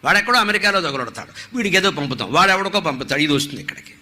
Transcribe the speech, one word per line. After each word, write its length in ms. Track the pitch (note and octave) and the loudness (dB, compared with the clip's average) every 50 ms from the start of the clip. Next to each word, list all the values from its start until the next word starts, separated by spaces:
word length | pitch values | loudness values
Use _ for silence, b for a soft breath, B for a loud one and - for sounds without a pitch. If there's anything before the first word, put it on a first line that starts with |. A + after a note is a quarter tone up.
| - | 2
వాడెక్కడో 340 | C#3 F3 G3+ G3+ A3+ A#3+ B3 G#3+ | 2 2 2 2 2 2 2 2
అమెరికాలో 360 | G#3 G#3 G#3 F#3+ G#3 G3 F#3+ E3+ | 2 0 0 2 2 2 2 0
తగులడతాడు, 480 | D3+ C#3 C3+ B2 A2+ - - - - - B B B - | -2 -4 -4 -6 -6 -8 -14 -16 -14 -16 B B B -6
వీడికి 220 | B3+ A3 G3+ F3 F#3+ | -4 -2 2 2 2
ఏదో 100 | F#3 G3 D#3 D3 | 2 2 0 0
పంపుతాం, 320 | C#3+ C3+ C3+ A2 A2+ F#2 B2 | -4 -4 -4 -6 -6 -2 2
వాడెవడికో 440 | D#3+ F#3 G3 F#3+ F#3+ G3 F#3+ F#3 G#3 F3 E3 | 4 4 4 4 2 0 -2 -2 -2 -2 -2
పంపుతాడు, 340 | C#3 B2+ C3+ - C3+ C#3+ D3+ | -4 -4 -4 -4 -2 0 2
ఇది 80 | D3+ C#3+ | 2 2
వస్తుంది 260 | C#3+ C#3+ - - - - | 0 0 -4 -8 -12 -12
ఇక్కడికి. 260 | - - - - - - - | -12 -14 -14 -20 -20 -20 -20